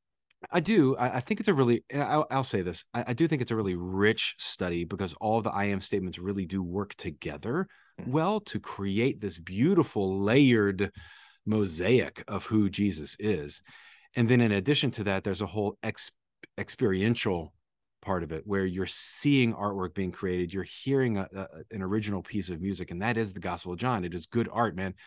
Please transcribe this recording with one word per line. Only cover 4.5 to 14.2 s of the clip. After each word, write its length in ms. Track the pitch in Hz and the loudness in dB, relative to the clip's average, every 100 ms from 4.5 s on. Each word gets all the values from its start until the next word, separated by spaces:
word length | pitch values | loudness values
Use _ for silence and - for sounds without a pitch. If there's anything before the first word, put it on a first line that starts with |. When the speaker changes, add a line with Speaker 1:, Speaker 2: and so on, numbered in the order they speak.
| - 90 87 | -4 -2 -2
Speaker 1:
because 300 | 87 92 95 - | -2 -4 -6 -4
all 260 | 107 110 | 0 0
the 80 | 107 | 0
"I 140 | 101 101 | 0 0
am" 100 | 98 | -2
statements 380 | - 104 92 85 | -2 -2 -2 -6
really 260 | 90 98 90 | -4 -4 -2
do 160 | 95 | -2
work 320 | 87 92 101 - | -2 -4 -6 -6
together 720 | 92 73 85 73 92 151 190 _ _ - | -10 -8 -8 -8 -4 -4 -4 _ _ -12
Speaker 2:
Mm-hmm. 120 | - | -2
Speaker 1:
well 280 | 135 165 214 | 0 2 -2
to 180 | 208 107 | -4 -8
create 600 | - - 98 98 123 - | -8 -6 -2 2 2 0
this 180 | 104 85 | -6 -8
beautiful 800 | 82 95 143 190 139 110 95 95 | -6 2 4 4 4 2 0 2
layered 680 | 101 123 143 117 101 95 98 - - - - _ - | 4 6 8 8 4 2 -2 -4 -20 -20 -20 _ -2
mosaic 760 | 107 101 80 92 123 76 - - | 0 0 0 4 4 4 -4 -8
of 180 | 101 - | -8 0
who 240 | 110 101 | 2 2
Jesus 460 | 98 101 80 73 - | 2 0 -2 -6 -4
is. 440 | 107 92 73 - - - - - _ | -2 -2 -4 -10 -12 -20 -20 -20 _
And 140 | - | 0